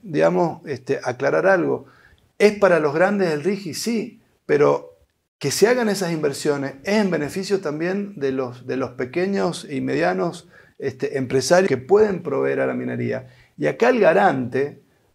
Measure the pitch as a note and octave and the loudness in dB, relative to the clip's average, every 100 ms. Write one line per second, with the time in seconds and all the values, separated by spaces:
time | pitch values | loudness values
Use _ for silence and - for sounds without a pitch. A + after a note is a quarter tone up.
0 | G#3 D3+ E3 F3+ E3+ - - B2+ C3+ C3+ | -6 2 2 4 0 -2 -8 -8 -4 -4
1 | B2+ B2 C3 D3+ F3+ F#3 D3 B2+ - _ | -4 -4 0 2 4 2 2 -4 -8 _
2 | _ _ _ - G#3 G#3 G3 E3 D3+ D3+ | _ _ _ 2 2 4 4 4 2 2
3 | F#3 G3+ F3+ D3 D3+ G#3 F3+ B2+ A3 A#3 | 2 2 0 0 -2 -4 -6 -6 -4 -4
4 | - - _ _ - D3 D3 C#3+ - _ | -4 -12 _ _ 0 4 4 2 -4 _
5 | _ _ _ - C#3+ - G#3 B3 A3 G3 | _ _ _ -8 -4 2 4 4 0 -2
6 | F3 D#3+ D3+ C3+ D#3 C#3+ C3+ - - G#3+ | -2 -2 -4 -2 -2 -2 -4 -8 -2 0
7 | G3 E3 D3 F#3+ F#3+ F#3+ D#3+ D3+ F3 G3 | 2 0 -4 -6 -4 -4 -2 -4 -4 -4
8 | G3+ D3 C#3 C3 B2 A#2+ B2+ B2+ B2+ - | -6 -4 -2 -2 -4 -8 -8 -4 -4 -6
9 | B2+ E3+ F#3+ G3 F#3 - - C3+ C3 C3+ | -6 -4 -2 -2 -2 -4 -8 -6 -4 0
10 | F3 F#3 F3 - - - _ - C#3 C3 | 0 0 -2 -6 -14 -20 _ -10 -8 -4
11 | C#3 C3+ B2 C3 B2+ F3 F#3+ B2+ - G3+ | -4 -4 -2 0 4 4 4 0 2 4
12 | G#3+ F#3 E3 C3+ C3+ C3+ C3 B2 B2 A#2+ | 4 0 -4 -4 -2 -2 -2 -4 -6 -4
13 | A#2+ A#2 - - _ - C#3 D3 A#3 B3+ | -4 -6 -10 -20 _ -4 -4 2 2 4
14 | F3+ F#3 G3+ C3+ B2 C3 C#3+ - _ _ | 4 4 4 0 -2 -4 -4 -8 _ _
15 | _ | _